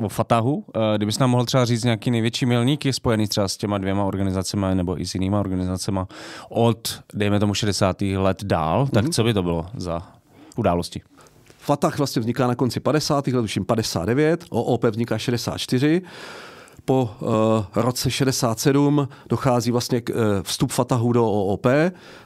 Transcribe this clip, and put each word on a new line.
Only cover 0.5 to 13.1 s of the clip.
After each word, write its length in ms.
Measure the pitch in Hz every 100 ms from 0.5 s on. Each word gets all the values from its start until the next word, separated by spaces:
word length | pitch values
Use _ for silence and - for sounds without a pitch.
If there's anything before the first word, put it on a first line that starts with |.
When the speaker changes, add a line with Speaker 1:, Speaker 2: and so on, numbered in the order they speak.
| 170 - -
Speaker 1:
Eh, 200 | 110 107
kdybys 220 | 104 110
nám 120 | 131
mohl 140 | 123
třeba 200 | 120 131
říct 200 | 117 117
nějaký 260 | 120 110 127
největší 360 | 117 113 - 127
milníky 460 | 120 120 147 135
spojený 340 | 127 127 110 104
třeba 200 | - 98
s 80 | -
těma 220 | 104 101
dvěma 260 | 95 98
organizacema 720 | 98 95 98 95 92 104 95
nebo 260 | 95 90 87
i 60 | 90
s 80 |
jinýma 260 | 95 92 101
organizacema 680 | 95 92 92 92 - 98 92 - - - -
od, 520 | - 117 113 - - -
dejme 260 | 104 104 104
tomu, 140 | 104
šedesátých 640 | 101 104 95 98 90 98 95
let 260 | 95 92
dál, 440 | 101 90 78 92 135
tak 120 | 110
Speaker 2:
Mhm. 80 | 127
Speaker 1:
co 120 | 170
by 100 | 113
to 80 | 101
bylo 240 | 87 85 85 -
za 260 | 90 85 87 - _ - - -
události? 440 | 101 87 87 - - - - - - -
Speaker 2:
Fatah 360 | - 143 170 135
vlastně 220 | 139 143
vzniká 260 | 113 120 123
na 80 |
konci 260 | 123 127 -
padesátých 540 | 120 147 -